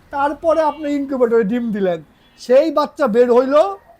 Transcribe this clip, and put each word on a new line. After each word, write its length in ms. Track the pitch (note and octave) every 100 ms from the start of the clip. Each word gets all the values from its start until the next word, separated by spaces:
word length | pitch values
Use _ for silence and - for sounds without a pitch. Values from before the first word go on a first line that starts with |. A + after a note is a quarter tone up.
| _
তারপরে 520 | C#4+ D4 D4+ E4 D#4
আপনি 300 | D4+ D4 D4
ইনকিউবেটরে 520 | C#4+ C4+ C4+ B3 A3+
ডিম 280 | G3 A#3+ A#3
দিলেন, 300 | G3+ F#3+ E3+ D3+ _ _ _
সেই 320 | - B3+ D#4+
বাচ্চা 360 | D4 D4 - C4+
বের 260 | A3+ B3
হইল, 220 | A#3+ C4 D4 G4 G4 _